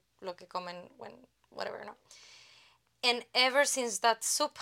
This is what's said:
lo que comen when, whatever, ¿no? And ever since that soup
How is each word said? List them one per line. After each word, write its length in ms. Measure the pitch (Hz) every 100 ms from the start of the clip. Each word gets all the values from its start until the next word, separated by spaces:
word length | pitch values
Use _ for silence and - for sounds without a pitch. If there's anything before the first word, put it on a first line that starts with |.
| _ _
lo 140 | 185 175
que 120 | 180
comen 420 | 185 180 175 - -
when, 300 | - - _ _ _
whatever, 360 | - - - 208
¿no? 100 | - _ - - - - - _ _ _ _
And 220 | 247 240 -
ever 320 | 254 254 269 269
since 340 | 262 240 196
that 220 | 233 226
soup 340 | - - 381 -